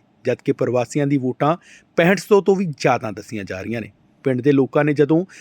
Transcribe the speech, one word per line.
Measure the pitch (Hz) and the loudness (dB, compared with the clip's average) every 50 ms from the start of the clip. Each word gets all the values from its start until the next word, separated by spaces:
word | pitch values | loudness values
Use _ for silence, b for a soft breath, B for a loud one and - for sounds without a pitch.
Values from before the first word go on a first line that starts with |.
| - _ _ _ - | -10 _ _ _ -6
ਜਦਕਿ | 127 120 - - - 127 | -4 -4 -2 -2 -4 -2
ਪ੍ਰਵਾਸੀਆਂ | - 131 131 117 123 120 - - 151 143 143 | -2 -2 -2 0 -2 -2 -2 -4 -4 -2 0
ਦੀ | 143 139 | -2 -2
ਵੋਟਾਂ | 123 127 120 - 143 147 170 180 b b b b b b _ - | -2 -4 -4 -2 0 0 0 -2 b b b b b b _ 2
ਪੈਂਹਠ | 170 175 202 190 | 2 2 2 0
ਸੌ | - - 214 196 | 2 2 2 4
ਤੋਂ | 175 208 196 | 4 2 0
ਵੀ | 185 202 165 | 0 -2 -4
ਜ਼ਿਆਦਾ | 143 - - 147 123 117 - 110 | -6 -2 0 0 0 0 -2 -8
ਦੱਸੀਆਂ | 92 104 98 - 117 104 95 | -10 -12 -12 -12 -10 -10 -10
ਜਾ | 85 95 92 | -10 -10 -10
ਰਹੀਆਂ | 95 107 113 117 | -8 -8 -8 -8
ਨੇ। | 104 101 - _ _ _ _ _ - | -8 -12 -16 _ _ _ _ _ -4
ਪਿੰਡ | 147 127 123 | -2 -2 2
ਦੇ | 117 147 | 2 2
ਲੋਕਾਂ | 143 135 131 120 - 151 147 | 4 4 2 2 0 0 0
ਨੇ | 151 147 | 2 2
ਜਦੋਂ | 143 147 131 156 165 190 B B B | 2 2 2 2 0 0 B B B